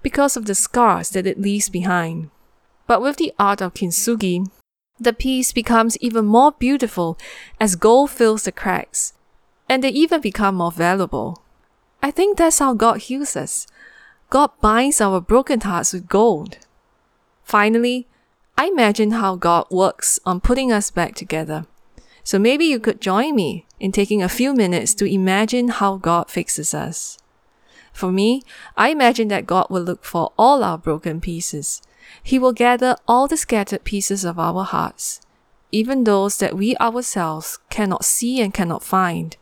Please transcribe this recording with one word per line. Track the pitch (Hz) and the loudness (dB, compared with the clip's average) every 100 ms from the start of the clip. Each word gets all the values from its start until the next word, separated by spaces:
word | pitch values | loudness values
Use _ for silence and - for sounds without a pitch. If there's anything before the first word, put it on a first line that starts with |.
because | 269 - 277 262 | -6 0 0 0
of | 214 | -4
the | |
scars | 190 - 247 233 175 165 | -2 0 2 4 2 -2
that | 190 190 | -4 -4
it | - | -2
leaves | 202 202 - | -2 -2 -2
behind. | 214 190 180 165 165 160 _ _ _ _ _ - | -4 -2 -2 -2 -6 -12 _ _ _ _ _ 0
But | 233 | 2
with | 262 285 | 2 -2
the | 311 - | -2 0
art | 202 202 | 0 0
of | 180 | -4
kintsugi, | - 185 165 - 233 196 175 190 - _ _ _ - | -4 -4 -2 -2 -2 -2 -2 -4 -10 _ _ _ -4
the | 233 | -2
piece | 240 262 262 254 | 0 -2 -2 -2
becomes | - 226 233 226 - | -2 2 2 2 0
even | 240 226 208 | -2 0 4
more | 226 285 | 6 6
beautiful | 294 240 277 226 - 170 165 - - - - | 4 0 0 -2 -2 -4 -6 -12 -20 -12 -2
as | 220 175 | -2 2
gold | 214 240 285 | 6 6 4
fills | - 226 220 | 2 2 2
the | - | -4
cracks, | - 202 180 - - - - _ _ _ _ - | -6 -4 -4 -4 -6 -8 -10 _ _ _ _ -2
and | 262 | 0
they | 262 | 2
even | 247 320 330 | 2 2 2
become | 233 - 202 | -2 -2 0
more | 185 170 | 0 -2
valuable. | 170 170 190 175 135 117 170 _ _ _ _ _ _ | 0 0 0 -2 -4 -6 -10 _ _ _ _ _ _
I | 277 | -6
think | 294 392 392 | 0 0 2
that's | 330 - | 2 2
how | 277 226 | 2 2
God | 226 214 | 2 2
heals | - 262 285 - | -4 -8 -6 -8
us. | 147 - - _ - - - _ - | -8 -8 -10 _ -20 -20 -20 _ -2
God | 262 196 _ | 2 2 _
binds | 214 220 262 - | 2 2 2 2
our | 202 190 | 0 0
broken | 175 233 269 254 | 2 2 2 0
hearts | 196 175 - | -2 -2 -4
with | 185 - | -6 0
gold. | 196 226 165 165 - _ _ _ _ _ _ _ _ | 2 4 2 -4 -16 _ _ _ _ _ _ _ _
Finally, | - 214 208 226 240 254 247 _ _ _ _ - | 0 2 4 2 0 -2 -8 _ _ _ _ -2
I | 320 | 0
imagine | 349 226 208 214 | 2 2 4 0
how | 226 196 180 | 0 -2 0
God | 175 170 - | 2 2 2
works | 185 190 - - - | 0 0 0 -4 -2
on | - 180 | -2 0
putting | - 247 262 | 0 2 2
us | 214 - | 0 0
back | - 170 - | -4 -4 -6
together. | 185 160 156 156 160 _ _ _ _ _ | -8 -6 -6 -8 -10 _ _ _ _ _
So | - 196 | -2 2
maybe | 220 285 330 | 2 4 2
you | 254 | 0
could | 220 - | -2 -2
join | 196 190 285 | 0 0 0
me | 277 160 170 - - | 0 -2 -4 -12 -8
in | 190 | -4
taking | 196 202 208 | 0 0 0
a | 180 | 0
few | - 254 | 0 0
minutes | 269 190 175 - | 2 2 0 -2
to | - 202 | -2 0
imagine | 196 185 190 220 247 247 | 2 2 2 0 0 0
how | 226 202 190 | 0 -2 0
God | 165 170 - | 0 0 0
fixes | - 170 - 151 151 | -6 -6 -6 -4 -6
us. | 151 165 - - _ _ _ _ _ _ _ | -6 -8 -12 -16 _ _ _ _ _ _ _
For | - 185 | -8 -2
me, | 185 208 262 - - - - | 2 2 0 -4 -20 -8 0
I | 233 | 0
imagine | 311 247 233 214 | 4 4 4 0
that | 196 - | -2 0
God | 185 - | 0 0
will | 185 | -2
look | 175 - | -4 -8
for | - 170 - - | -6 -4 -2 2
all | 226 285 | 4 4
our | 208 165 | 2 -2
broken | 165 156 175 160 | -4 -4 -4 -6
pieces. | 180 170 185 151 143 - _ _ - - | -6 -6 -8 -8 -8 -10 _ _ -20 -14
He | - 262 | -2 2
will | 254 | 2
gather | 226 240 247 254 247 - | 2 2 2 2 0 2
all | 240 277 | 2 2
the | 320 | -2
scattered | - 220 196 208 | -2 -2 -2 -6
pieces | - 202 190 202 185 | -4 -4 -4 -4 -4
of | 170 | -4
our | 165 175 | -4 -4
hearts, | 190 - - - - - _ _ _ _ _ | -4 -4 -4 -6 -12 -12 _ _ _ _ _
even | 214 226 269 | -2 0 0
those | 226 196 202 - | 2 2 0 -2
that | 196 185 | -4 -2
we | 208 254 | -2 0
ourselves | 233 240 254 196 165 156 - - - | -2 -2 -6 -4 -4 -6 -10 -14 -10
cannot | - 202 180 - | -4 -2 -2 -2
see | - 233 262 | -2 -2 -2
and | 208 | -2
cannot | 202 175 165 | -2 -4 -4
find. | - 190 185 165 160 - | -2 0 0 -2 -8 -12